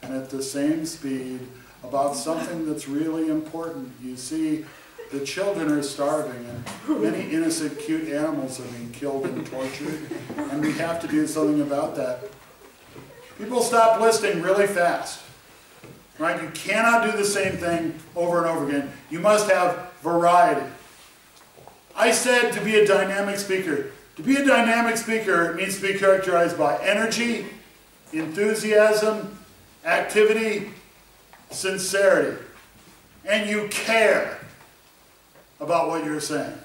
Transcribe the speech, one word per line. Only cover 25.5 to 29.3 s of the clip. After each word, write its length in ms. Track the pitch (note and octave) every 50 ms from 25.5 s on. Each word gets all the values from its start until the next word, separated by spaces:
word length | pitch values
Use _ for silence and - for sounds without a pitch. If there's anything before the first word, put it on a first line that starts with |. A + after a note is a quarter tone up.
| E3
means 260 | F3 F#3+ F#3 - -
to 140 | - G3 G3
be 60 | G3
characterized 580 | G3 G3 F#3+ F#3+ F#3 F3+ F3+ E3+ E3+ E3 C#3
by 200 | - D#3 C#3+ D3 -
energy, 640 | - F#3+ G3+ G#3 A3 A3+ A3 A3 A#3 A#3 A#3 G3+ - - - - - - - - _ _ _ _ _ -
enthusiasm, 1300 | - D#3 D#3+ D#3 D#3 F3+ G3+ G#3+ A3 - - G#3+ G#3+ G#3 G#3+ G#3+ G#3+ G#3+ G#3+ A3 G#3+ G3+ - -